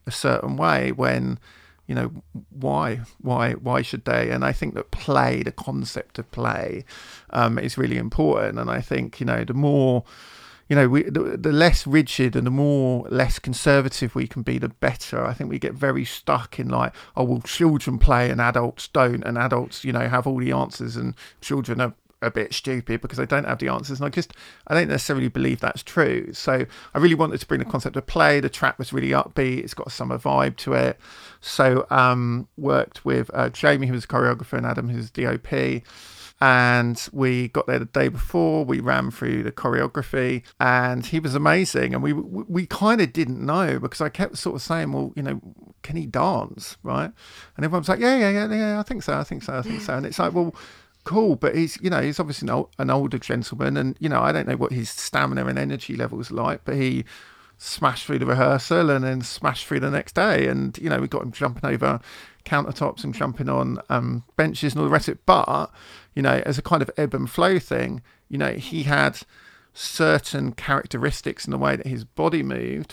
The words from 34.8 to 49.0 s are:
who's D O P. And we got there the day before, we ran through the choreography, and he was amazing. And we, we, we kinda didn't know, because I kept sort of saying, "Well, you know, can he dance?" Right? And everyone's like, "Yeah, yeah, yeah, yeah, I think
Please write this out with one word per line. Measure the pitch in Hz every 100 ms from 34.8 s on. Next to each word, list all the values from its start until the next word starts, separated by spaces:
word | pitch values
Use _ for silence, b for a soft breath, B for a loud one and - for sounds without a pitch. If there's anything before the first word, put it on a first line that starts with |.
| 120
who's | 120 110
D | - 123
O | 120
P. | - 135 131 127 - B B B B B
And | 135 127 123 123 120 117 -
we | 139 131 123 120
got | 139 -
there | 127
the |
day | 117 135 131
before, | 127 - 175 165 156
we | 143 131
ran | 123 131 127
through | - 123 -
the | 113
choreography, | - 123 123 131 147 131 131 127 127 - B
and | 127 127 123 127 -
he | 160
was | 156 139
amazing. | 151 170 185 127 127
And | 127
we, | 143
we, | 147 156 180 -
we | 175 175
kinda | - 208 233 156
didn't | 165 127 123 135
know, | 170 170 131
because | 123 -
I | 151
kept | - 196 143
sort | - 131
of |
saying, | - 165 151
"Well, | 139 135
you | 151
know, | 135 135 - - - -
can | -
he | 165 139
dance?" | 127 170 139 101 - - -
Right? | 123 131 160 - B B B B
And |
everyone's | 151 175 160
like, | 190
"Yeah, | 240 262
yeah, | 202
yeah, | 202 214
yeah, | 214 214 208
I |
think | 208 220